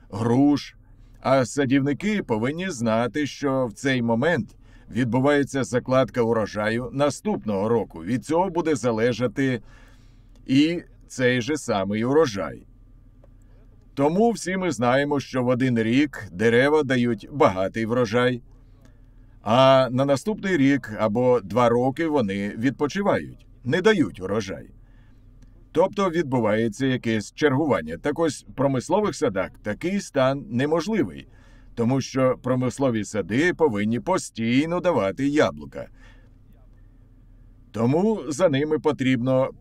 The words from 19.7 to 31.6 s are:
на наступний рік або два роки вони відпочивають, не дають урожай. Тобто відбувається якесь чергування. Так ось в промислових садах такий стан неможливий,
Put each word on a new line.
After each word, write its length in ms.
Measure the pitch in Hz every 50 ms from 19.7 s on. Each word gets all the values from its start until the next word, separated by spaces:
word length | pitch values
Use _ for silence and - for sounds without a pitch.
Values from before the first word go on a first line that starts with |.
| 135 131 131 120
на 140 | 127 123 139
наступний 520 | 143 139 135 - 214 214 208 - 196 185
рік 360 | 156 135 135 143 139 - - 107 95
або 420 | 107 110 104 120 127 127 123 120
два 280 | 107 90 101 123 123 117
роки 380 | 117 120 123 131 135 156 170
вони 420 | 160 147 147 117 95 98 101 101 101
відпочивають, 1000 | 90 110 113 139 - - 151 143 - 190 202 202 147 98 73 67 123 - - - - - -
не 180 | 120 143 180 180
дають 380 | 214 220 185 135 90 - -
урожай. 500 | 92 92 101 113 104 95 87 67 57 - - - - - - - - - - - - - - - - - - - - - -
Тобто 380 | 151 180 190 202 208 196 185
відбувається 760 | 156 170 170 135 127 127 113 104 104 110 113 117 101 - 135
якесь 460 | 135 127 120 - 117 113 110 101 - -
чергування. 640 | - 156 147 131 135 165 147 117 90 80 78 - -
Так 200 | - 143 147 160
ось 280 | 165 160 - - - -
в 40 | -
промислових 640 | - 135 139 135 127 113 - 165 208 214 180 147
садах 360 | - 151 131 95 95 90 - - - -
такий 380 | 104 104 - - 170 196 202
стан 460 | 190 - - 139 127 131 139 143 - -
неможливий, 800 | 123 120 135 147 160 170 160 196 220 202 143 92 73 69 65 - - - - - - -